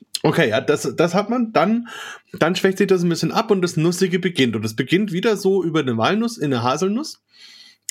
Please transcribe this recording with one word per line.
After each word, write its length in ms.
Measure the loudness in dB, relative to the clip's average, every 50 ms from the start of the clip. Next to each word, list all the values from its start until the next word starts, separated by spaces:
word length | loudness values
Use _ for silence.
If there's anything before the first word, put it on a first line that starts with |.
| -18 _ -6 -2 0
Okay, 240 | 0 2 2 2 2
ja, 100 | 2 0
das, 340 | 0 0 0 0 -2 -2 0
das 180 | 0 0 2 2
hat 140 | 0 -2 0
man. 220 | -2 -2 -2 0
Dann, 360 | 2 2 2 2 2 0 -2 -6 -12 -16 -16 -16 -18 -20 _ _
dann 220 | -2 0 2 2 2
schwächt 240 | 2 0 2 2 2
sich 80 | 2
das 160 | 2 2 2
ein 60 | 2 0
bisschen 240 | 0 0 -2 -2
ab 180 | 0 0 2 2
und 100 | 2 2
das 160 | 0 0 0
Nussige 420 | 0 0 0 2 2 0 0 0 0
beginnt. 340 | -2 -2 0 0 0 2 0
Und 80 | -2 -4
es 120 | -4 -4
beginnt 360 | -4 -2 0 0 0 0 0
wieder 240 | -2 -2 0 0 0
so 260 | 0 2 2 2 2 0
über 160 | 0 0 -2
eine 180 | 0 0 0 0
Walnuss 400 | 2 2 2 0 -2 -2 -4 -4
in 140 | -2 -2
eine 100 | 0 0
Haselnuss. 600 | 0 0 0 0 0 -2 -2 -4 -6 -8 -12 _ _ _ _ -20 -20 -20 -20 -20 -20 -20 _ _ _ -6